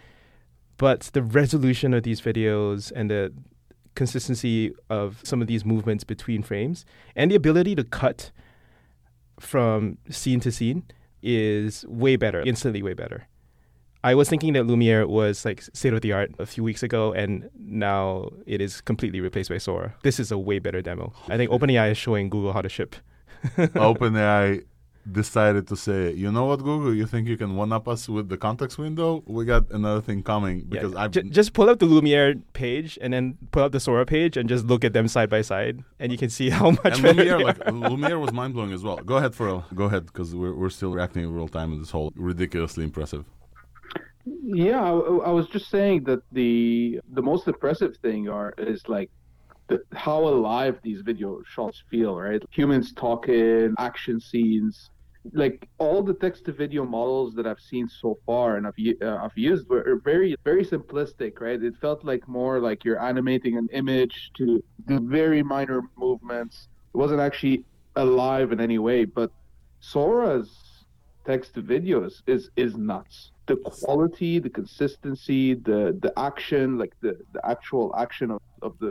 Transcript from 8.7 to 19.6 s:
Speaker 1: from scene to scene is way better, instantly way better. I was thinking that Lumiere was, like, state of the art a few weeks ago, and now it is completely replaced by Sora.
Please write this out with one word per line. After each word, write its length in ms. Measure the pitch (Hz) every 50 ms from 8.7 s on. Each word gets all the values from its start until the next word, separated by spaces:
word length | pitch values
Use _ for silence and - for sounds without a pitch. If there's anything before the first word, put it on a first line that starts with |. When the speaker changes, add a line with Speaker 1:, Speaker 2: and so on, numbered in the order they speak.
| _ _ _ _ _ _ _ _ _ _ _ _ _ -
Speaker 1:
from 580 | - - - 135 120 113 110 107 107 101 - - - -
scene 300 | 151 - - 131 127 123
to 120 | - 127
scene 320 | 113 - 117 117 135 180 - - - _ _ _ _ -
is 600 | - 113 120 113 107 107 104 104 107 107 - - - -
way 280 | 113 117 123 135 135
better, 240 | 123 117 110 95 85
instantly 400 | 73 127 120 117 - 127 107 101
way 120 | 98 95 -
better. 320 | - - - - 123 - _ _ _ _ _ _ _ _ _ _ _ _ _ _ _
I 120 | - 131 127
was 140 | 139 143 -
thinking 240 | 165 151 156 160
that 140 | 147 135 117
Lumiere 400 | 117 120 120 117 113 113 110 107
was, 400 | 71 98 110 107 104 101 - -
like, 160 | 117 98 -
state 320 | - - - - - 135 113
of 80 | 110
the 100 | 117 107
art 200 | 101 98 101 92 76 -
a 60 | 92
few 180 | - - -
weeks 200 | 113 113 104 -
ago, 300 | 123 117 120 113 107 110 92
and 340 | 95 101 101 104 92 - 247 - -
now 680 | - 101 107 110 101 101 101 98 95 95 95 92 95 98 - - -
it 140 | - 110 98
is 220 | 98 98 - -
completely 400 | - - 117 - - 104 87 92
replaced 260 | 90 92 - 98 95 -
by 80 | 87
Sora. 380 | 98